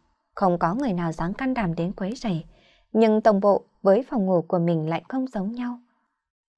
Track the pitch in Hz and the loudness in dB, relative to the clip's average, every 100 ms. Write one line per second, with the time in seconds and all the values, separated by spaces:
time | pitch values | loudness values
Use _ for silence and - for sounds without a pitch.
0 | _ _ _ - 190 175 170 220 277 175 | _ _ _ -2 0 2 0 0 -2 -2
1 | 170 160 165 208 262 254 185 165 170 - | -4 -4 -6 -4 -4 -2 -2 -2 -4 -4
2 | 190 262 226 165 - _ _ _ _ 214 | -8 -6 -4 -6 -6 _ _ _ _ 2
3 | 226 214 220 196 202 190 - _ 190 196 | 4 4 4 4 4 2 -2 _ 4 4
4 | 269 262 185 180 165 185 170 165 156 165 | 2 -2 2 0 0 0 2 0 -2 -6
5 | - 262 262 214 190 240 247 247 _ _ | -6 -6 -6 -6 -6 -6 -8 -10 _ _
6 | _ _ _ _ _ | _ _ _ _ _